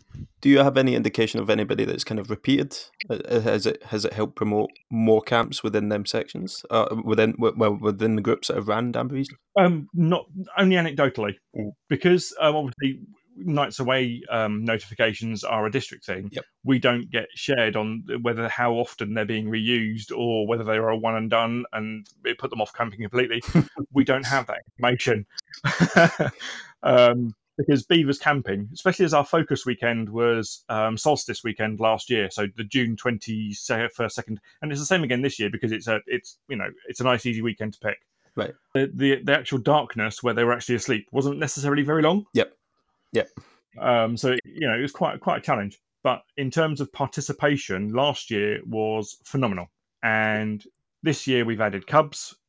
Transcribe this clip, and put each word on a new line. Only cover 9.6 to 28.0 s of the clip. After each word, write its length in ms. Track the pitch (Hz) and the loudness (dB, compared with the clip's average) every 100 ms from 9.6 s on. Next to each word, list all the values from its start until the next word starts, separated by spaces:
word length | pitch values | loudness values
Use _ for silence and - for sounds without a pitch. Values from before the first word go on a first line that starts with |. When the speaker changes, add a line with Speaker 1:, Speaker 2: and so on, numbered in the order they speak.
| 180 160 - | 4 4 -2
Speaker 2:
not, 320 | 170 160 175 - 185 185 185 | 0 2 2 -2 -14 -8 2
only 200 | 190 180 | 4 4
anecdotally, 580 | 165 147 139 120 104 - _ | 2 2 0 2 -4 -4 _
Speaker 1:
Mm. 180 | - 104 - - | -10 -10 -10 -4
Speaker 2:
because, 440 | 151 180 180 - - | 2 4 4 2 0
um, 160 | 151 151 | 2 2
obviously 440 | 135 - 135 127 - _ _ - | -4 -4 -4 -4 -14 _ _ -10
Nights 420 | 180 147 123 120 | -2 0 0 -2
Away, 420 | 127 131 127 120 - | 0 2 0 -4 -4
um, 340 | 117 110 107 | -2 0 -2
notifications 800 | 113 113 - 110 113 104 113 104 | -2 -2 -4 0 0 2 -6 -6
are 200 | - 110 | -4 -2
a 60 | 107 | 0
district 340 | 123 - - | -2 -6 -14
thing. 240 | - 95 101 | -10 -8 -8
Speaker 1:
Yep. 120 | - - _ | -10 -12 _
Speaker 2:
We 140 | 131 131 | 2 4
don't 320 | - 120 - | 4 2 -2
get 160 | 113 - | -4 -6
shared 400 | - - 127 110 107 | -10 -2 2 2 0
on 280 | 107 110 - 120 | -4 -6 -6 -4
whether, 280 | 120 113 113 | -2 -2 -4
how 260 | - 120 | 0 0
often 400 | 117 120 - 104 | 0 -2 -6 -4
they're 100 | 110 | -4
being 220 | 107 110 107 | -2 -2 -2
reused 640 | 113 110 120 110 110 104 | -2 0 0 0 -6 -8
or 320 | - 120 113 107 | -4 -2 0 0
whether 180 | 117 | -2
they 100 | 110 110 | 0 0
are 140 | 113 | 2
a 60 | 113 | 0
one 180 | 113 | 0
and 160 | 110 110 | -2 2
done 340 | 117 117 120 120 | 2 2 -2 -6
and 340 | 110 107 107 104 _ | -8 -8 -10 -16 _
it 140 | 120 117 | -6 -6
put 120 | 131 | -6
them 100 | 117 | -4
off 140 | 104 | -6
camping 260 | - 117 98 | -4 -6 -6
completely. 420 | 104 123 120 117 - | -4 0 0 -2 2
Speaker 1:
<laughs> 380 | 165 - - - | 2 2 -4 -2
Speaker 2:
We 100 | 139 | 2
don't 220 | 139 135 127 | 4 2 2
have 200 | 135 117 | -2 -2
that 100 | - - | -10 -10
information. 580 | - 120 123 127 107 101 - _ - | 0 0 2 2 0 -2 -14 _ -6
<laughs> 680 | 143 - 180 185 170 - 131 - - - - _ | -4 0 2 6 4 4 -4 -4 -14 -14 -18 _
Um, 520 | 139 127 120 120 120 - _ - | 4 8 8 6 -2 -6 _ -4
because 260 | 143 143 | 2 2
Beavers 340 | - 175 | 4 4